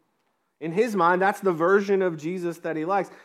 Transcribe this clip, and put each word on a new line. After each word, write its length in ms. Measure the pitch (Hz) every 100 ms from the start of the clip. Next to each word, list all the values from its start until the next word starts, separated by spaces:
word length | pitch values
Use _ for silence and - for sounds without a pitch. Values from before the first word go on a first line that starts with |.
| _ _ _ _ _ -
In 120 | 156
his 220 | 170 247 202
mind, 280 | 170 180
that's 160 | 190 202
the 120 | 190
version 520 | 165 170 196 196 196
of 140 | 185 160
Jesus 420 | 147 185 170 165
that 160 | 170 156
he 100 | 160
likes. 240 | 196 190 -